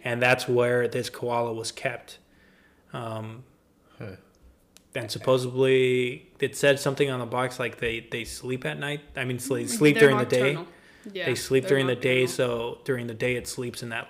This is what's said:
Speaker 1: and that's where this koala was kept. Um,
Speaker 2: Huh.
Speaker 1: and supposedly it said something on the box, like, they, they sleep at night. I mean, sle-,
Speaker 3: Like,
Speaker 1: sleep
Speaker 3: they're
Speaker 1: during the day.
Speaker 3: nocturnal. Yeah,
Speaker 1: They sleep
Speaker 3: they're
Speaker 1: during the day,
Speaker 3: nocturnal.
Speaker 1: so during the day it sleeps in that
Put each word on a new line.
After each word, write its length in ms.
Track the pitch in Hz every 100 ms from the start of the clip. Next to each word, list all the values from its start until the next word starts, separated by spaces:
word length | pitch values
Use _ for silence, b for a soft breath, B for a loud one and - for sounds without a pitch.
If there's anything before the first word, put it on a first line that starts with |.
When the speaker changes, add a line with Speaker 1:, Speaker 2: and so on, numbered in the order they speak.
Speaker 1:
and 160 | 123 120
that's 260 | 123 127 -
where 380 | 120 120 123 117
this 200 | 127 113
koala 420 | - 120 120 117
was 200 | 113 110
kept. 460 | - 131 120 - - b b b b b b _
Um, 520 | 135 113 110 110 113 131 _ _ _ _ -
Speaker 2:
Huh. 180 | 110 92 _ _ - _ _ _ _
Speaker 1:
and 160 | 131 113
supposedly 1160 | 107 - 131 127 127 131 131 127 127 123 143 - -
it 160 | 131 -
said 220 | 143 139
something 280 | 147 135 143
on 100 | 127
the 60 | 117
box, 320 | 123 127 -
like, 200 | 120 110
they, 280 | 120 113 -
they 140 | 120
sleep 420 | 110 - 127 127 151
at 120 | 147
night. 220 | 143 147 - -
I 80 |
mean, 140 | 127 123
sle-, 220 | - 123
Speaker 3:
Like, 80 | 120
Speaker 1:
sleep 260 | - 151
Speaker 3:
they're 140 | 143 143
Speaker 1:
during 80 | 135
the 60 | 123
day. 140 | 127 135
Speaker 3:
nocturnal. 120 | 156 180 B B B 208
Yeah, 140 | 196 170
Speaker 1:
They 80 | 120
sleep 260 | - 131
Speaker 3:
they're 40 | 131
Speaker 1:
during 160 | 139 131
the 80 |
day, 280 | 120 127 127
Speaker 3:
nocturnal. 540 | 127 - 123 117 120 -
Speaker 1:
so 20 |
during 220 | - 127 120
the 80 |
day 220 | 113 123 123
it 100 | 117
sleeps 360 | - 123 110
in 80 | 120
that 180 | 113 -